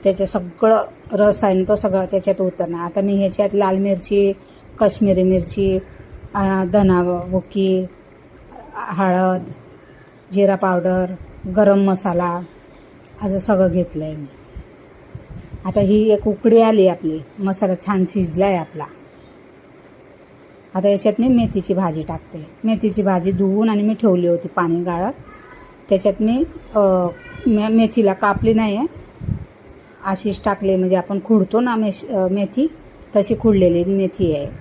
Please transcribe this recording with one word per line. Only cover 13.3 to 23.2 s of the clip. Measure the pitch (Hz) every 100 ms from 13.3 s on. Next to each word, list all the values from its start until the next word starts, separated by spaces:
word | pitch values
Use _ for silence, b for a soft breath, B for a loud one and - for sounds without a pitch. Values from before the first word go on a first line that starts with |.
| 190
सगळं | 185 196 185
घेतलं | 170 175 160
आहे | 156 156
मी. | 139 - - - - - - - - - - - - - 185
आता | 208
ही | 196 214 220
एक | 208 214
उकळी | 202 233 226
आली | 226 220 185
आपली, | 170 165 156 139 -
मसाला | 196 190 196 185 -
छान | 196 175
शिजला | 208 175 160 196
आहे | 185
आपला. | 160 156 147 - - - - - - - - - - - - - - - - - -
आता | 190 202
याच्यात | 202 214 214
मी | 247
मेथीची | 240 226 196 185
भाजी | 185 185 160
टाकते. | 151 165 - 165 151 -
मेथीची | 220 220 214 196
भाजी | 196 185